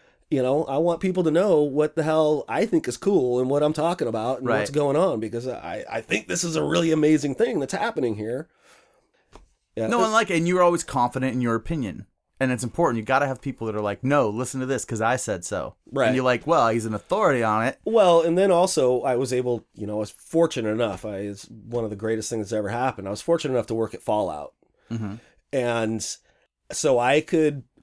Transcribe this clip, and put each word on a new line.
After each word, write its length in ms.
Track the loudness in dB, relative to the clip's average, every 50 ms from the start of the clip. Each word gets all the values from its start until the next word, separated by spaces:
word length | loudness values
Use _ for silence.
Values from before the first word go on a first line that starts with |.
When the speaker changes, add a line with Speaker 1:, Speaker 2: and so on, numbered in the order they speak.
| _ _ _ _ _ -2
Speaker 1:
You 120 | 0 0 2
know, 220 | 2 2 0 0
I 120 | 0 0 0
want 220 | 0 0 0 0
people 240 | -2 -2 0 0 2
to 60 | 2
know 320 | 2 4 4 4 4 4 4
what 320 | 2 2 0 0 0 0
the 80 | -2 0
hell 420 | 2 2 4 4 4 2 0 -2 -2
I 180 | -2 -2 0
think 220 | 2 0 0 0 -2
is 100 | -6 -4
cool 400 | 0 2 2 2 2 2 2 2
and 80 | 2 2
what 140 | 2 2 2
I'm 100 | 2 2
talking 360 | 0 0 0 0 0 -2 -2
about 320 | -2 -2 -2 -2 -2 -2
and 80 | 0 0
what's 220 | 0 0 0 0
Speaker 2:
Right. 40 | 0
Speaker 1:
going 220 | 0 0 2 2
on, 240 | 2 2 2 0 -2
because 260 | -4 -4 -6 -6 -6
I, 380 | -6 -8 -8 -8 -10 -10 -10 -8 -8
I 100 | -8 -8 -4
think 240 | -2 -4 -4 -2
this 180 | -4 -4 -4 -4
is 120 | -2 -2
a 60 | -2 -2
really 280 | 0 0 0 2 2
amazing 440 | 2 4 4 4 4 4 2 -2 -2
thing 260 | 0 -2 0 0 -2
that's 120 | -4 -4 -4
happening 440 | -4 -4 -4 -2 -2 -2 -2 -2
here. 320 | -4 -6 -6 -6 -8 -8 -12 _ _ _ _ _ _ _ _ _ _ _ _ _ _ _ _ -20 -20 -20 _ _ _ _ _ _
Yeah, 100 | -6 -4
Speaker 2:
No, 120 | 0 0 2
Speaker 1:
but 60 | 2
Speaker 2:
and, 80 | 2 2
like, 180 | 2 2 2
and 160 | 2 0 2 2
you're 140 | 2 4 4
always 220 | 4 2 0 -2
confident 500 | -4 0 0 0 0 0 -2 -2 -2 -2
in 60 | -2
your 140 | 0 0 0
opinion. 520 | -2 -2 -4 -4 -4 -4 -6 -8 -10 -14 -18 _ _ _ _ _ -4
And 120 | -2 -2 -2
it's 100 | -2 -4
important. 360 | -4 -2 0 0 0 0 -2
You 40 | 0
gotta 220 | 0 2 2 2
have 140 | 0 -2 -4
people 260 | -8 -10 -8 -6 -6
that 80 | -6 -4
are 60 | -2
like, 240 | -2 -2 -4 -2 -2
"No, 240 | 2 2 2 2 2
listen 320 | 0 -4 -6 -6 -6 -6
to 60 | -4
this 180 | -4 -4 -4 -4
'cause 160 | -6 -4 -2
I 160 | 0 0 0
said 280 | 0 -2 -4 -6 -6 -6
so." 300 | -6 -6 -6 -6 -8 -10 _ _ _
Speaker 1:
Right. 160 | -2 0 0
Speaker 2:
And 80 | 2 2
you're 100 | 2 2
like, 220 | 2 0 0 0
"Well, 220 | 2 2 4 4 4
he's 180 | 2 0 -2
an 80 | -2 -4
authority 480 | -6 -4 -4 0 2 2 2 2 2 2
on 240 | 2 2 2 0
it." 140 | -2 -4 -4 -2
Speaker 1:
Well, 360 | 2 4 6 6 8 6 6
and 180 | 6 4 4 4
then 140 | 4 4 4
also 500 | 4 4 2 2 2 2 2 2 2 0
I 140 | 0 0
was 160 | 0 0 0 -2
able, 340 | -2 0 -2 -2 -4 -6 _ _
you 140 | -10 -8 -6
know, 80 | -4
I 20 | -4
was 120 | -6 -6
fortunate 600 | -10 -16 -10 -2 2 2 2 2 0 -2 -2 -2
enough. 340 | 0 0 0 -2 -2 -6 -8
I, 120 | -8 -8
it's 300 | -8 -8 -8 -10 -12 -16 -18
one 340 | -20 -20 -12 -8 -6 -4 -4
of 80 | -4
the 60 | -6
greatest 340 | -4 -4 -2 -2 -2 -4 -4
things 180 | -4 -6 -4 -2
that's 80 | -2
ever 120 | -2 -2 -2
happened. 400 | -2 -2 -2 -2 -4 -4 -8 -8
I 20 |
was 120 | -8 -4 -2
fortunate 320 | 0 0 0 0 0 -2
enough 120 | -2 -2
to 80 | -2 -2
work 180 | -2 -2 -4 -6
at 120 | -6 -4
Fallout. 500 | -2 0 0 0 -2 -4 -8 -10 -14 -16 _ _ _ _ _ _ -10
Speaker 2:
Mm-hmm. 260 | -8 -8 -8 -8 -10 -12 -16 _ _ _ _ _ -2
Speaker 1:
And 640 | -2 0 0 0 0 0 0 -2 -4 -6 -8 -10 -12 _ _ _ _ _ _ _ _ _ -12
so 300 | -6 -2 0 2 2 2
I 220 | 4 4 2 2 2
could, 420 | 0 2 2 2 2 0 -2 -8 _ _ _